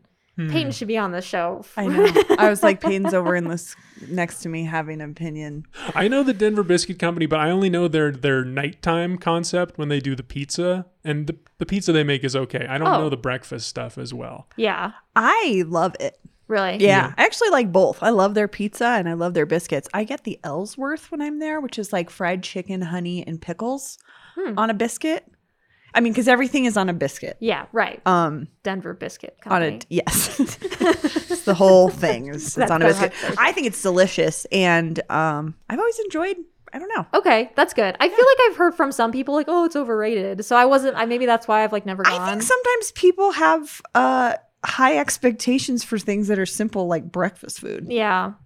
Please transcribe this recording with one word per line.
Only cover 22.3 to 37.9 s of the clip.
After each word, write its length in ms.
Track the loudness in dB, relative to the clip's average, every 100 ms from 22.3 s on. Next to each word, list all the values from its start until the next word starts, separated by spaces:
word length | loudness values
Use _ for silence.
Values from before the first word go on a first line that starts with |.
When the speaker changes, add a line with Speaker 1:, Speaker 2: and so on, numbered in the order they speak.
| -4
Speaker 3:
chicken, 380 | -6 -10 -8 -6
honey, 460 | -6 -6 -6 -6 -8
and 140 | -10
pickles 560 | -10 -8 -6 -6 -10 -18 _ -20 -18 -10
Speaker 2:
Hmm. 220 | -6 -2
Speaker 3:
on 120 | -2
a 40 |
biscuit. 520 | -2 -4 -4 -4 -4 -8 _ _ _ _ _ _
I 80 | 0
mean, 120 | 2
'cause 140 | 2 4
everything 380 | 4 2 0 0
is 120 | 2
on 100 | 0
a 60 |
biscuit. 420 | 0 -4 -4 -14 -8
Speaker 2:
Yeah, 260 | -4 -4 -4
right. 280 | -2 -4 -2 0
Speaker 3:
Um, 420 | 2 2 -2 -10 _
Speaker 2:
Denver 320 | -8 -8 -8
Biscuit 420 | -12 -12 -14 -18 -16 -2
Speaker 3:
on 160 | 0
a 80 | 0
Speaker 2:
Company. 100 | -4 -6
Speaker 3:
yes. 500 | -4 0 0 -2 -2
<laughs> 180 | -2 -4 -10
Speaker 2:
<laughs> 100 | 0 2 2 0 -4 -4
Speaker 3:
It's 100 | -4 0
the 80 | 4
whole 340 | 8 8 8
thing. 380 | 4 -2 -2 -6
It's, 180 | -10 -6
it's 80 | -2
Speaker 2:
That's 140 | 0
Speaker 3:
on 140 | 4
a 20 | 4
Speaker 2:
the 40 |
Speaker 3:
biscuit. 200 | 4 0
Speaker 2:
hot 220 | -4 -6 0
Speaker 3:
I 120 | 0
think 140 | 0 -4
it's 160 | -2
delicious, 640 | 0 4 4 2 -2 -2 -4
and, 480 | 0 4 2 2 -4 -4
um, 460 | -2 0 -2 -6 -10 -8
I've 120 | -4
always 180 | -2 -4
enjoyed, 380 | -6 -4 -4 -6 -12 _ _
I 40 | -14
don't 120 | -8 -6
know. 120 | -2 2
Speaker 2:
Okay, 360 | 4 2 2 0
that's 180 | 0
good. 220 | 2 0